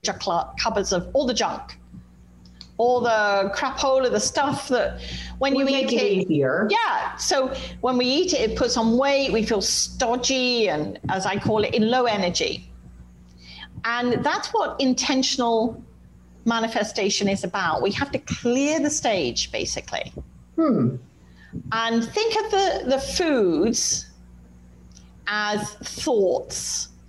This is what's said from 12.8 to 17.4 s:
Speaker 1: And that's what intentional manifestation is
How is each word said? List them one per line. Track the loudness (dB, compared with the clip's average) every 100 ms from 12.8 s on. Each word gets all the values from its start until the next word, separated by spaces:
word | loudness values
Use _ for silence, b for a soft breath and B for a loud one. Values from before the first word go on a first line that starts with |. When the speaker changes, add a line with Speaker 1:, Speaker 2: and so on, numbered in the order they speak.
| -20 -20 -20 -20 -20 B B B B -10 -4
Speaker 1:
And | -2 0 0
that's | 0 -2 -2
what | 0 0 0
intentional | 0 2 2 2 0 0 2 2 0 -4 -16 -20 -20 -20 -20 -6 -2
manifestation | 0 0 -2 -2 0 0 2 0
is | 0